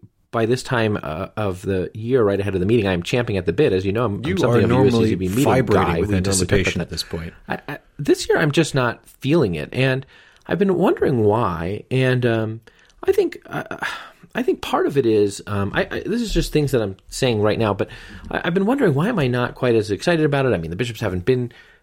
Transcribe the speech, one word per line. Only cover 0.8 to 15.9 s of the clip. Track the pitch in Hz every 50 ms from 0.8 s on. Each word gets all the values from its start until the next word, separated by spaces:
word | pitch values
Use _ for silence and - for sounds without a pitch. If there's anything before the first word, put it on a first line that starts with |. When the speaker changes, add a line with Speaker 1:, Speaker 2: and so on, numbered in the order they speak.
| 113 107 104 -
Speaker 1:
uh, | - 71 78 80 95 - -
of | 110 107 98 90 92
the | - 95 98 92 87 - -
year, | 110 110 117 131 131 110
right | 98 98 95
ahead | 98 101 92
of | 90
the | 90
meeting, | 101 117 120 98 98
I'm | 92 87 85
champing | - - 123 117 117 104
at | 95 87
the | -
bit. | 82 147 156 127
As | 95 92 95
you | 98
know, | 98 117 127
I'm, | 107 101
I'm | 104 113
Speaker 2:
You | 160 190 185
Speaker 1:
something | 139 123 120 117
Speaker 2:
are | 107
Speaker 1:
of |
a |
Speaker 2:
normally | 117 120 127 131 131
Speaker 1:
U | 120
S | 113 113 110
C |
C | 98
B | 87 95 90
meeting | 98 123 143
Speaker 2:
vibrating | - - 131 127 - 107 87 85
Speaker 1:
guy. | 87 85 85
Speaker 2:
with | 98 104
Speaker 1:
We | 101
normally | 92
talk | 90 98 95
about | - 90 - -
Speaker 2:
anticipation | 98 90 95 - 92
Speaker 1:
that. | 85
Speaker 2:
at | -
this | 85 80 -
point. | - - 85 82 85 - - -
Speaker 1:
I, | - - - - -
I, | 147 - - _ _ -
this | 143 - 359 - - -
year, | 427 -
I'm | 165 147
just | 139 170 156 - -
not | 139 123 120 - - _
feeling | - - _ - 131 156 175 131 98 85
it. | 76 73 -
And | - 123 131 135 131 135 135 - - - - - _ _ _
I've | - - 170
been | 202 190 -
wondering | - 180 247 381 - - - 139 117
why. | 107 104 104 117 120 95 85 82 85 90 104 - - _
And, | 127 131 131 127 127 127 123
um, | 120 113 113 113 107 110 113 - - _ _ _ _ _ _ -
I | -
think, | 392 453 381 330 - - -
uh, | - - - - - - - - - - - - - - _ - - -
I | -
think | 262 - - -
part | - - - 294 370
of | - 139
it | 139 120
is, | 113 110 104 104 101 101 - -
um, | - 104 101 98 98 -
I, | 85 - -